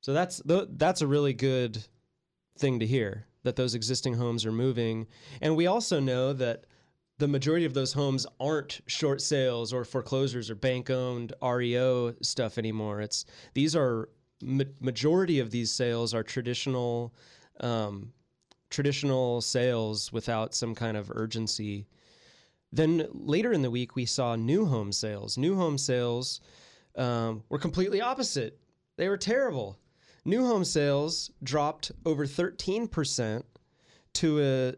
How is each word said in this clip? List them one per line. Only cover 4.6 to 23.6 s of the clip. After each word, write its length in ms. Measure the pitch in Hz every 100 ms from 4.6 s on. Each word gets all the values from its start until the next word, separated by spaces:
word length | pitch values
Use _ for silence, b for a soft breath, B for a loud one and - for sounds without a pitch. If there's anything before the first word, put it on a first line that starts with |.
| 131 120 117 113 110 B B B
And 160 | 147 160
we 100 | 170
also 340 | 214 226 165
know 320 | 135 127 131
that 320 | 139 123 113 - b b b _ _
the 100 | 147
majority 360 | 139 135 165
of 100 | 165
those 180 | 135 131
homes 340 | 139 143 135 - _
aren't 420 | 135 156 143 - -
short 360 | - 151 139
sales 500 | - 143 131 120 113
or 120 | 123
foreclosures 640 | 117 135 - 135 135 120 110
or 40 |
bank-owned 760 | 107 131 127 120 131 127 123 117 -
R 220 | 127 123
E 160 | 123 120
O 360 | 127 123 120 117
stuff 360 | - - 113 -
anymore. 420 | 113 110 107 104
It's, 240 | 104 - - B B
these 200 | - 151
are, 340 | 160 135 113 110 _ _ _
ma-, 220 | 123 135 139 -
majority 580 | 127 113 139 175 185 151
of 120 | 117
these 200 | 120 113
sales 420 | - 123 117 117
are 100 | 113
traditional, 920 | 110 - 120 123 - 127 120 120 120 B B B B -
um, 520 | 120 117 107 101 110 - _ _ _ _ _
traditional 720 | - 143 139 143 131 127 120
sales 720 | 117 131 123 120 110 107 -
without 420 | 113 - 113 110
some 200 | - 117
kind 220 | 110 117 107
of 140 | 101
urgency. 720 | 113 110 113 110 - 107 101 101 b b b b b b b _
Then 340 | 120 160 170 151
later 400 | - - 151 233
in 100 | 202